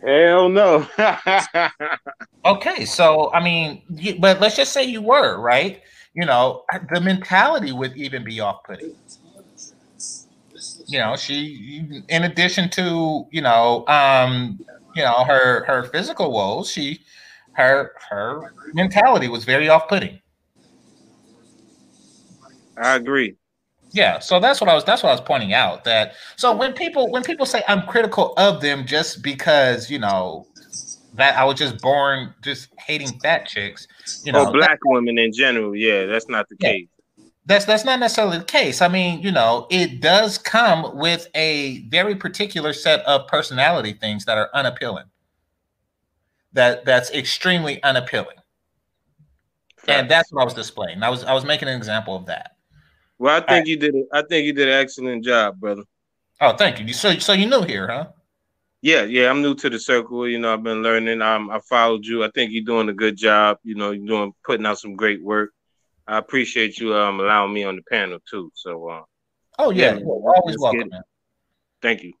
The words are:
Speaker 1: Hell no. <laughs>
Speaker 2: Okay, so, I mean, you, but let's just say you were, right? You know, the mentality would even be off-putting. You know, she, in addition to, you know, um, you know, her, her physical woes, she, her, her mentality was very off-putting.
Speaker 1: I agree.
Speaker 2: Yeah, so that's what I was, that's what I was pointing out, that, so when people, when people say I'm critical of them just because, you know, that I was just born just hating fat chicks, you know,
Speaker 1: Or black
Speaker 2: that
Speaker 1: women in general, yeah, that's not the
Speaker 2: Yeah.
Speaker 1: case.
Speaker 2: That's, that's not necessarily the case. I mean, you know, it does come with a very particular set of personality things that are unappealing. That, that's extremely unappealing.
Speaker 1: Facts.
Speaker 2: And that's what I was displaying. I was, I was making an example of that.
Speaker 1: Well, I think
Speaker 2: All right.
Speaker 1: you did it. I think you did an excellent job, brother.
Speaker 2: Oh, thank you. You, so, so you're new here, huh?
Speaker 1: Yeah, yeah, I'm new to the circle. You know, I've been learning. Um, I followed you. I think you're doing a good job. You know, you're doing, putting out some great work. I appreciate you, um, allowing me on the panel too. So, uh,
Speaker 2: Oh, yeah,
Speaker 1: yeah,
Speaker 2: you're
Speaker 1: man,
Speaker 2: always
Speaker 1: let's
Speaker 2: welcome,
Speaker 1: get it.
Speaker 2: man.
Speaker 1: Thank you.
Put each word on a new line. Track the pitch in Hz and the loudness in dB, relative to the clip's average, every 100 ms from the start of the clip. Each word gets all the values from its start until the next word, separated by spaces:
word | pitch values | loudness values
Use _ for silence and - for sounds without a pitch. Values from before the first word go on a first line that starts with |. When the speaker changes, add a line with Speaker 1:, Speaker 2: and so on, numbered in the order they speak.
| 127 | 4
Speaker 1:
Hell | 143 170 180 180 | 6 6 6 4
no. | 190 202 156 151 - | 6 6 4 2 0
<laughs> | 214 - 185 190 - 165 165 - 151 160 - - - _ 175 | 0 2 0 0 0 -2 -2 -4 -8 -8 -10 -20 -20 _ 2
Speaker 2:
Okay, | 196 - 370 - | 2 -2 -6 -6
so, | - 165 156 151 | 4 4 6 2
I | 170 | 2
mean, | 175 170 156 139 _ | 0 -2 -4 -8 _
you, | 156 185 180 | -8 -8 2
but | 190 190 | 4 6
let's | 208 247 | 2 2
just | 269 | -2
say | 277 | 0
you | 262 220 | -2 -4
were, | 214 277 151 92 | 2 4 4 0
right? | 117 123 180 190 _ _ _ | 2 2 2 -6 _ _ _
You | 160 170 | -6 0
know, | 123 131 123 - 185 156 | 2 2 0 -6 -8 -4
the | 175 | -2
mentality | 185 185 - 185 220 320 147 | 0 -2 0 2 4 0 -4
would | 127 131 131 | -6 -8 -8
even | 139 131 | -10 -10
be | 113 110 | -10 -6
off-putting. | 104 98 - 95 - - _ - _ 196 _ _ - _ _ _ - - - _ _ - - - - | -6 -6 -12 -16 -16 -18 _ -20 _ _ _ _ -20 _ _ _ -16 -16 -20 _ _ -20 -18 -18 -8
You | 139 | -4
know, | 110 135 | -2 -4
she, | - 143 151 139 107 147 156 143 - | -6 -6 -8 -12 -16 -14 -14 -14 -2
in | 165 | 0
addition | 175 - 175 180 175 | 0 0 0 0 -2
to, | - 180 170 160 151 - | -2 -2 0 -2 -2 -6
you | 160 | -2
know, | 139 117 117 120 131 | 4 4 4 2 2
um, | 147 139 135 127 127 123 - - - _ 170 | 4 6 4 4 0 -4 -10 -16 -20 _ -2
you | |
know, | 135 120 127 | 2 2 4
her, | 139 127 120 - | 4 6 2 0
her | 131 | -2
physical | 120 156 240 - 170 | -2 -6 -6 -4 -2
woes, | 113 98 117 190 | 0 -2 -4 -6
she, | - 139 160 _ - - - _ | -8 -8 -10 _ -20 -20 -20 _
her, | - 131 139 135 - - | 2 4 4 0 -12 -10
her | 101 110 147 - _ - | -8 -6 -8 -14 _ -8
mentality | 156 190 202 240 220 127 | -2 0 4 4 4 0
was | 117 | -6
very | 113 135 151 | 0 0 6
off-putting. | 156 160 202 90 92 _ _ _ _ _ _ _ _ _ _ _ _ _ _ _ _ _ _ _ _ _ - - _ _ - | 4 4 -2 -4 -12 _ _ _ _ _ _ _ _ _ _ _ _ _ _ _ _ _ _ _ _ _ -20 -20 _ _ -4
Speaker 1:
I | 120 131 | 0 2
agree. | 120 139 110 - _ _ _ _ _ | 0 -2 -2 -6 _ _ _ _ _
Speaker 2:
Yeah, | 190 196 - | 2 2 2
so | - 180 | 0 4
that's | 226 277 | 4 4
what | 196 | 4
I | 160 | 4
was, | 143 | 4
that's | 240 | 2
what | 170 | 2
I | |
was | 131 | 0
pointing | - 143 101 | 0 -2 0
out, | 110 104 82 | 2 2 -2
that, | 117 113 107 - - - | 0 0 0 -8 -20 -2
so | 247 220 | 0 2
when | 262 | -2
people, | 262 339 302 240 | -4 -4 -2 -2
when | 247 | -2
people | 247 330 262 | -6 -4 -2
say | 240 208 | -2 0
I'm | 202 - | 0 2
critical | 240 220 - 165 - | 0 0 0 0 4
of | 196 160 | 2 2
them | 143 143 127 | -2 -2 -2
just | 147 165 - | -2 -2 -6
because, | 135 135 - 151 131 120 113 | -10 -4 2 4 4 0 -4
you | 147 | -6
know, | 107 95 92 78 - _ _ - - - _ - | -2 -2 -4 -8 -16 _ _ -20 -18 -20 _ 2
that | 135 135 | 2 4
I | |
was | 135 135 | 0 0
just | 147 104 | -4 -4
born | 131 143 139 135 123 - | 0 0 0 -2 -6 -12
just | 139 139 - _ | -10 -10 -12 _
hating | - 151 135 123 | -8 -6 -6 -6
fat | 151 165 - | -2 -2 -2
chicks, | 107 101 - - _ - - | -8 -8 -10 -20 _ -16 -12
you | - | 0
know, | 143 139 | 2 4
Speaker 1:
Or | |
black | 131 160 | 4 2
Speaker 2:
that | 151 139 | 2 0
Speaker 1:
women | 127 120 117 | 0 0 0
in | 113 | 0
general, | 110 135 117 107 104 | 2 0 0 -4 -2
yeah, | 110 104 95 | 0 0 0
that's | 113 113 | -4 -4
not | 113 104 | -6 -6
the | 104 | -4
Speaker 2:
Yeah. | 175 | -2
Speaker 1:
case. | 98 87 _ _ _ _ _ - | -2 -6 _ _ _ _ _ 2
Speaker 2:
That's, | 196 202 | 2 4
that's | 214 | 0
not | 262 254 | 2 0
necessarily | 233 226 208 170 | 0 0 0 -2
the | |
case. | 175 294 196 127 | -2 0 0 2
I | 175 | 2
mean, | 185 180 165 | 2 -2 -2
you | 190 | -2
know, | 165 113 120 - | 2 2 2 0
it | 180 175 123 | -2 0 0
does | 151 190 220 196 | 2 4 2 -4
come | - 220 240 165 151 139 | -2 2 4 2 -2 -4
with | 165 170 - | -2 -2 -4
a | 156 160 151 139 127 113 | -2 -2 -2 -6 -8 -4
very | 160 202 | -2 0
particular | 196 185 - 208 170 151 | -4 -8 -6 -6 -4 -6
set | 143 165 151 143 | -4 0 0 2
of | 139 135 | 0 2
personality | 151 147 127 147 170 107 | -4 -2 0 2 2 -4
things | 104 110 104 98 | -6 -6 -6 -2
that | 107 | -2
are | 107 | 0
unappealing. | 139 131 123 123 85 - _ _ _ _ _ _ _ _ _ _ _ _ _ _ | -2 -4 -4 -8 -8 -14 _ _ _ _ _ _ _ _ _ _ _ _ _ _
That, | 131 123 120 - | 2 2 2 2
that's | 127 123 | 2 2
extremely | 151 120 - 185 180 156 139 | -8 -6 -4 0 0 -2 -2
unappealing. | 139 131 120 110 95 - _ _ _ _ _ _ _ _ _ _ _ _ _ _ | 0 0 -2 -6 -6 -16 _ _ _ _ _ _ _ _ _ _ _ _ _ _
Speaker 1:
Facts. | - 143 | -2 0
Speaker 2:
And | 127 | 4
that's | 165 165 | 2 2
what | 151 | -2
I | 123 | -2
was | |
displaying. | 113 107 - 92 87 | -2 -12 -10 -10 -4
I | 113 | -4
was, | 123 | -4
I | - | -2
was | 131 | -2
making | 143 147 143 | 0 -4 -4
an | 127 | -6
example | 107 107 107 95 | -4 -6 -6 -10
of | 90 | -8
that. | 82 - _ _ _ _ _ _ _ | -12 -12 _ _ _ _ _ _ _
Speaker 1:
Well, | 131 160 | 2 2
I | |
think | 165 | 4
Speaker 2:
All | 127 | 2
right. | 160 | 2
Speaker 1:
you | 156 | 0
did | 147 135 | 0 -2
it. | 131 | -2
I | 147 | -2
think | 151 165 147 | 0 -2 0
you | |
did | 143 135 | 0 2
an | 135 | 2
excellent | 135 131 127 120 117 | 0 -6 -8 -6 0
job, | 120 107 95 | 0 0 -4
brother. | 104 101 101 _ _ _ _ _ | -8 -8 -10 _ _ _ _ _
Speaker 2:
Oh, | 139 113 | 2 4
thank | 196 107 | 0 0
you. | 107 | -8
You, | |
so, | 123 208 165 | -2 0 0
so | - | 2
you're | 190 208 | 2 4
new | 269 | 2
here, | 180 104 95 | 0 -4 -6
huh? | 123 160 _ _ _ _ _ _ _ | -8 -10 _ _ _ _ _ _ _
Speaker 1:
Yeah, | 143 160 | 2 2
yeah, | 107 127 127 | 2 2 2
I'm | 139 | 2
new | 143 135 | 0 -2
to | 143 | -4
the | 117 | -6
circle. | - 123 117 120 120 | 0 -2 0 -6 -6
You | 117 | -4
know, | 117 | -2
I've | 110 | -4
been | 113 110 | -4 -4
learning. | 113 113 113 113 | 0 0 -2 -2
Um, | 110 110 104 | 0 -2 -4
I | 107 _ | -10 _
followed | 123 117 113 107 | 2 2 0 -4
you. | 117 | -4
I | 107 | -4
think | 135 117 | -4 -4
you're | 113 | -4
doing | 110 117 110 | -2 -2 -2
a | |
good | 101 110 101 | -2 -4 0
job. | 110 107 107 104 | 2 4 4 0
You | 113 104 | -8 -8
know, | 104 | -6
you're | 101 104 | -6 -4
doing, | 107 101 _ - | -4 -4 _ -6
putting | 120 107 | -4 -2
out | 104 | -6
some | 107 98 | -10 -4
great | 107 101 | -2 -2
work. | 95 107 104 _ _ _ _ _ - | -4 -4 -4 _ _ _ _ _ -6
I | 107 | -6
appreciate | 107 135 117 123 110 - | -4 -4 -4 -2 -4 -4
you, | 113 107 | -2 0
um, | 104 98 | 0 0
allowing | 98 107 101 | 0 2 0
me | 104 98 | -4 -6
on | 92 | -8
the | - | -6
panel | 113 95 87 _ | -4 -4 -8 _
too. | 104 82 - | -12 -12 -14
So, | 92 85 82 | -14 -12 -12
uh, | 82 80 _ _ _ _ - | -14 -18 _ _ _ _ -2
Speaker 2:
Oh, | 277 | 0
yeah, | 185 127 104 | 2 2 0
Speaker 1:
yeah, | |
Speaker 2:
you're | 151 | -6
Speaker 1:
man, | 113 107 | -4 4
Speaker 2:
always | 180 170 | 4 4
Speaker 1:
let's | 147 | -2
Speaker 2:
welcome, | 131 117 | -2 -2
Speaker 1:
get | 104 | -6
it. | |
Speaker 2:
man. | 92 - _ _ _ _ _ _ _ | -12 -20 _ _ _ _ _ _ _
Speaker 1:
Thank | 117 107 | -4 -4
you. | 90 - | -8 -20